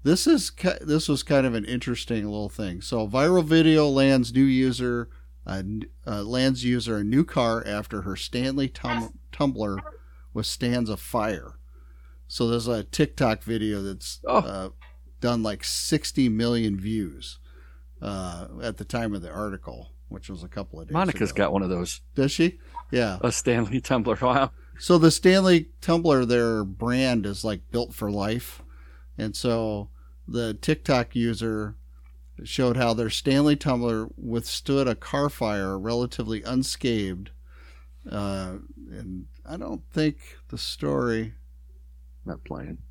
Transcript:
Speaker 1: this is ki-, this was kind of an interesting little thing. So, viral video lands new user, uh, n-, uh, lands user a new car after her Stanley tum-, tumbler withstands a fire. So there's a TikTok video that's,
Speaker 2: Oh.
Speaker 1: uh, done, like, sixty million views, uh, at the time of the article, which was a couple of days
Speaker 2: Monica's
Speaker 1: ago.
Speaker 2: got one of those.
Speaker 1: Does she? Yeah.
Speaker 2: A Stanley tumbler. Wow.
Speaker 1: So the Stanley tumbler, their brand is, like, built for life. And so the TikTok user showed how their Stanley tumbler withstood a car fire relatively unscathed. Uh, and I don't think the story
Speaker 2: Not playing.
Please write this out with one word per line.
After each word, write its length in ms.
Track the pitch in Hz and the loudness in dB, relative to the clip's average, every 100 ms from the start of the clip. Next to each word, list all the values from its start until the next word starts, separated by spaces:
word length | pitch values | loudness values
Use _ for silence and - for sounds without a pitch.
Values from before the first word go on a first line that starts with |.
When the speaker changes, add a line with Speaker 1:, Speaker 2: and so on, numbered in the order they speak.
Speaker 1:
this 240 | 139 185 302 | 4 4 6
is 220 | 302 - | 4 2
ki-, 180 | - 180 - | -2 -2 -2
this 260 | 156 156 156 | 0 0 2
was 140 | 139 | -2
kind 220 | - 143 131 | 2 2 4
of 80 | 113 | -2
an 100 | 104 | -4
interesting 600 | 123 131 120 - 113 104 | -4 -4 -6 -2 -4 -2
little 240 | 107 101 | -6 -6
thing. 320 | - 101 87 | -6 -6 -6
So, 260 | - 120 107 | -4 -4 0
viral 360 | 127 156 180 | 2 4 4
video 440 | 151 165 160 156 147 | 6 6 8 6 6
lands 460 | 135 135 135 117 | 6 6 6 4
new 100 | 123 | 4
user, 680 | 135 131 131 120 123 120 117 - - - - | 6 6 2 2 -2 -2 -4 -12 -20 -16 -8
uh, 60 | 95 | -6
n-, 280 | 95 110 - - - | -4 -6 -8 -12 -8
uh, 160 | 104 | -8
lands 400 | 104 123 131 127 | -2 2 2 2
user 340 | 123 123 113 107 | 2 0 0 -2
a 60 | |
new 220 | 104 131 165 | 2 2 4
car 400 | 147 117 113 107 | 2 2 0 -2
after 380 | 104 104 107 | -6 -4 -6
her 120 | 95 92 | -6 -8
Stanley 540 | - 123 131 139 135 | -6 -4 -2 -2 -2
tum-, 480 | - 123 120 113 - - | -4 -4 -4 -4 -12 -20
tumbler 480 | - 143 123 104 95 - - - - - | -2 -2 0 -4 -4 -8 -16 -20 -20 -10
withstands 560 | - 107 - 120 123 113 | -6 -6 -4 -2 0 -2
a 60 | 101 | -4
fire. 580 | - 120 107 90 - - - - - - - - - | -4 -2 -2 -4 -8 -20 -20 -20 -20 -20 -20 -20 -14
So 160 | - 117 | -2 0
there's 200 | 117 113 | 0 0
a 160 | 113 | -4
TikTok 580 | 101 - 151 - 127 110 | -4 0 0 2 0 0
video 400 | - 113 107 101 | -2 -2 -2 -2
that's, 380 | 98 95 - - - | -6 -8 -12 -10 0
Speaker 2:
Oh. 120 | 127 | 0
Speaker 1:
uh, 320 | - 98 95 - - - - - | 0 -6 -8 -12 -20 -20 -20 -4
done, 220 | 120 120 | -2 0
like, 200 | 107 98 | -2 -4
sixty 680 | - - - 151 - - 127 | -6 -6 0 -2 0 0 2
million 500 | 110 117 120 110 98 | 2 0 0 0 -2
views, 600 | 101 110 92 67 - - - - - - - - | -4 -4 -4 -8 -16 -16 -20 -20 -20 -20 -20 -12
uh, 440 | 104 95 92 85 92 - | -8 -6 -8 -10 -14 -8
at 160 | 117 101 | -8 -8
the 80 | 101 | -6
time 300 | 120 113 101 | -4 -4 -4
of 80 | |
the 80 | 85 | -8
article, 640 | 80 107 95 - 60 - - - | -8 -8 -8 -12 -14 -16 -20 -16
which 200 | 98 - | -14 -12
was 140 | 92 | -14
a 40 | 87 | -12
couple 320 | - 95 - | -12 -12 -14
of 80 | 80 | -4
days 60 | |
Speaker 2:
Monica's 380 | 156 185 - 104 | 0 0 0 -2
Speaker 1:
ago. 60 | - 92 | 2 2
Speaker 2:
got 80 | |
one 100 | 95 | 2
of 60 | 92 | 0
those. 320 | 90 90 - - | -2 -4 -8 -8
Speaker 1:
Does 180 | - 135 | 0 0
she? 280 | - 170 - - - - | 2 0 0 -16 -16 -4
Yeah. 260 | 123 113 92 | 0 0 0
Speaker 2:
A 100 | 120 | -2
Stanley 500 | - - 120 107 123 | 0 0 2 0 -2
tumbler. 340 | - 131 113 107 | 0 0 2 2
Wow. 300 | 123 135 135 - - - | 4 4 2 -4 -20 -12
Speaker 1:
So 220 | - 180 | 6 8
the 100 | 160 | 8
Stanley 580 | - 180 190 190 170 160 - | 8 6 6 6 4 4 -8
tumbler, 420 | - 170 165 135 | 0 2 6 4
their 400 | 120 120 117 110 | 6 4 4 0
brand 640 | 101 95 117 123 131 120 101 | -2 -4 -2 2 2 2 0
is, 180 | 98 | -4
like, 180 | 110 98 - | -4 -4 -4
built 220 | 120 120 - | -4 -4 -4
for 160 | 104 | -4
life. 500 | 101 101 117 - - - - - - - - | -2 -2 -2 -6 -16 -20 -20 -20 -20 -18 -8
And 180 | 110 - | -6 -2
so 540 | 123 113 110 104 101 - - - - | -2 0 -2 -4 -8 -14 -20 -20 -8
the 260 | 113 113 | -4 -4
TikTok 640 | 107 - 156 - 127 120 120 | -4 -2 -2 2 2 2 0
user 600 | 117 107 113 107 107 - - - - - - - | 0 0 -4 -4 -6 -10 -20 -20 -20 -20 -20 -18
showed 340 | 107 - 127 123 | -8 0 2 2
how 160 | 117 | 2
their 160 | 113 113 | 2 -2
Stanley 460 | - 139 135 147 147 | -2 2 4 4 4
tumbler 520 | 147 123 120 110 110 - | 2 0 0 -2 -4 -10
withstood 720 | 113 117 - - - 139 127 | -4 -4 -4 -8 0 2 2
a 60 | 110 | -2
car 340 | - 143 143 | -4 -2 -2
fire 500 | - 113 104 95 98 | -2 -2 0 -2 -4
relatively 640 | 104 120 123 - 110 110 | -2 -2 -2 -4 -4 -4
unscathed. 880 | - 127 135 - 127 113 95 92 98 - - - - - - - - | 0 0 0 -2 0 0 0 -6 -12 -18 -20 -20 -20 -20 -20 -20 -10
Uh, 480 | 104 101 98 92 95 - - - | -6 -4 -6 -8 -10 -14 -18 -16
and 340 | 98 92 92 - - - | -14 -10 -12 -12 -18 -14
I 100 | 170 | -12
don't 240 | - 160 - | -10 -10 -6
think 280 | 165 156 147 - - - | 0 0 -2 -18 -20 -14
the 100 | - | -10
story 760 | - - 147 139 123 113 110 - - - - - - - - - - | -8 -4 -2 0 0 -2 -4 -10 -20 -20 -20 -20 -20 -20 -20 -16 -12
Speaker 2:
Not 180 | - | -12
playing. 340 | - - 80 82 - | -10 -10 -10 -12 -14